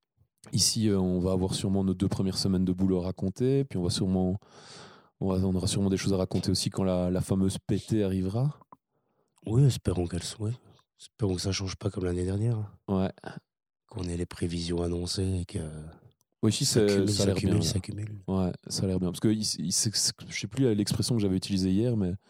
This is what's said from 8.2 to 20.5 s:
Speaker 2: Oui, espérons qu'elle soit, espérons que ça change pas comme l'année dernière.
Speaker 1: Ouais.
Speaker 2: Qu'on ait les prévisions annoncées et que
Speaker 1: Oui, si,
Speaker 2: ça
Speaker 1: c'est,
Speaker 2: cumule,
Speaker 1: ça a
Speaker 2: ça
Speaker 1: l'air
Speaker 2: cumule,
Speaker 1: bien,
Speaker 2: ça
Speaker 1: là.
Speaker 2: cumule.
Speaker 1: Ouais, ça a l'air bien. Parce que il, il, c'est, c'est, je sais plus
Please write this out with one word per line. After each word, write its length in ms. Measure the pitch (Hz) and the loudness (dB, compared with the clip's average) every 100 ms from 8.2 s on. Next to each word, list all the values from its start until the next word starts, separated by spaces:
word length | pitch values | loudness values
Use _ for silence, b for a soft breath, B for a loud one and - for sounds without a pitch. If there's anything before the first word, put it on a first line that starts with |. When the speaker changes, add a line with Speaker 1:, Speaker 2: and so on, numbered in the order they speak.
| 92 110 139 - - - _ _ _ _ _ _ - | -2 0 -2 -4 -18 -20 _ _ _ _ _ _ 0
Speaker 2:
Oui, 180 | 113 | 4
espérons 440 | 139 - - 90 87 | 6 4 0 0 0
qu'elle 160 | 87 | -2
soit, 280 | - - 107 120 b b b _ | -6 -6 -6 -6 b b b _
espérons 360 | - _ 104 90 | -20 _ -2 0
que 60 | |
ça 100 | 95 | -2
change 240 | 90 95 - | -2 -4 -4
pas 120 | 101 | -4
comme 140 | 98 90 | -2 -2
l'année 200 | 87 90 | 0 0
dernière. 320 | 98 117 113 104 - - | 0 0 0 -4 -10 -2
Speaker 1:
Ouais. 240 | 98 95 - - - _ _ _ _ _ | 0 0 -2 -14 -16 _ _ _ _ _
Speaker 2:
Qu'on 160 | - | -8
ait 140 | 90 87 | -6 -4
les 80 | 87 | -4
prévisions 560 | - 87 85 85 85 | -4 -4 -4 -2 -2
annoncées 580 | 87 87 87 - 95 92 | -2 -2 -4 -2 -2 -2
et 40 | 85 | -4
que 140 | - 80 78 78 - - _ _ _ | -6 -8 -10 -14 -18 -20 _ _ _
Speaker 1:
Oui, 80 | 110 | 0
si, 120 | 107 139 | 2 2
Speaker 2:
ça 220 | 120 104 | 4 4
Speaker 1:
c'est, 60 | 101 | 4
Speaker 2:
cumule, 140 | 98 | 4
Speaker 1:
ça 40 | |
a 40 | 101 | 2
Speaker 2:
ça 80 | 98 | 2
Speaker 1:
l'air 80 | 92 | 2
Speaker 2:
cumule, 200 | 95 87 | 2 2
Speaker 1:
bien, 20 | 80 | 2
Speaker 2:
ça 60 | 95 | -2
Speaker 1:
là. 40 | |
Speaker 2:
cumule. 380 | - 98 107 104 95 | -4 -8 -8 -10 -2
Speaker 1:
Ouais, 240 | 95 90 - - | 0 0 -4 -8
ça 160 | - | -2
a 40 | 98 | 0
l'air 120 | 92 | 0
bien. 100 | 90 | 0
Parce 100 | 90 | 0
que 80 | 113 | 2
il, 140 | 107 107 - | 2 0 -4
il, 120 | 80 | -2
c'est, 220 | - 113 - | 0 0 0
c'est, 180 | - - - | -2 -4 -10
je 100 | - | -8
sais 80 | |
plus 260 | - | -6